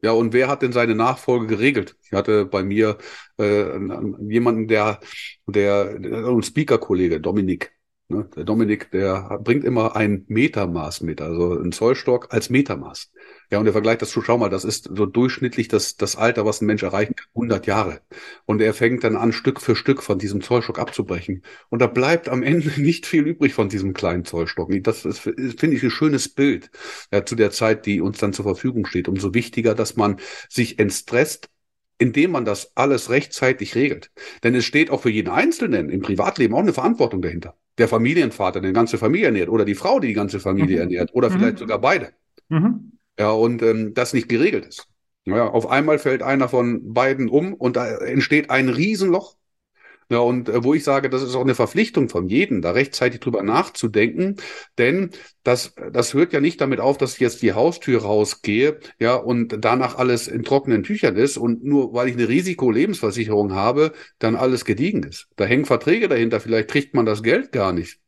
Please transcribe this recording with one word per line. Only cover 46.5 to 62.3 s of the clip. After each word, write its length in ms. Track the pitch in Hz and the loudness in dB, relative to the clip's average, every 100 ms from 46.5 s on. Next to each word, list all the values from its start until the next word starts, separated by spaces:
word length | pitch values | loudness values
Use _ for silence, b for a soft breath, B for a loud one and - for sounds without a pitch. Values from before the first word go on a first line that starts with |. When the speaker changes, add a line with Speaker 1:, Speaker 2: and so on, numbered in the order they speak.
| 127 120 117 107 | 2 0 -2 -2
Speaker 1:
beiden 340 | 113 131 135 120 | 0 2 2 2
um 240 | 131 180 | 2 2
und 240 | 196 127 120 | -2 -2 0
da 220 | 120 - | -2 -4
entsteht 500 | - 135 139 147 147 | -2 0 2 2 2
ein 220 | 131 131 | 0 2
Riesenloch. 640 | 120 185 214 190 175 - _ _ _ _ _ b b b | 0 0 0 2 0 -2 _ _ _ _ _ b b b
Ja, 100 | 120 | 2
und, 300 | 120 123 117 | 2 0 0
äh, 160 | 117 | 0
wo 80 | 120 | 2
ich 100 | 151 | 2
sage, 280 | 147 139 135 | 2 0 0
das 120 | 131 | -2
ist 120 | 135 | -2
auch 80 | 127 | -2
eine 120 | 131 | 0
Verpflichtung 540 | 127 113 - 226 - 120 | 2 0 2 0 2 0
von 180 | - 90 | 0 0
jedem, 360 | 113 202 110 | 0 0 0
da 100 | 85 | 0
rechtzeitig 480 | 98 135 - 123 120 | 0 0 0 -2 -2
drüber 220 | - 117 | -4 -4
nachzudenken, 920 | 98 127 190 - 113 107 113 - 185 196 B B B - | 0 0 0 -2 -2 2 2 0 -4 -4 B B B 0
denn 320 | 123 175 185 B B _ | 0 2 -2 B B _
das, 320 | - 123 - - - | 0 0 -2 -12 -8
das 220 | 120 117 | -2 0
hört 180 | 135 170 | 2 2
ja 80 | 151 | 2
nicht 200 | 139 - | 0 0
damit 200 | 139 127 | -2 0
auf, 160 | 123 139 | 0 0
dass 180 | 131 | -2
ich 60 | - | 0
jetzt 220 | 123 - | -2 2
die 100 | 117 | 0
Haustür 500 | 98 143 170 - 120 | 2 0 0 0 0
rausgehe, 760 | 107 107 104 - - 104 139 151 B - | 2 2 2 -2 -2 2 2 0 B -2
ja, 160 | 113 | 0
und 440 | 123 113 120 117 107 | 2 0 -2 -2 0
danach 360 | 110 123 127 - | 0 2 0 0
alles 300 | 127 120 - | 0 0 -2
in 160 | - | -6
trockenen 400 | - 139 135 113 | 0 0 2 0
Tüchern 340 | 92 214 - 95 | 0 0 0 2
ist 200 | 135 - | 0 0
und 260 | 117 117 | -2 -2
nur 300 | 127 143 123 | 0 2 2
weil 160 | 120 127 | 0 -2
ich 60 | |
eine 140 | 120 | 0
Risikolebensversicherung 1200 | 113 | 0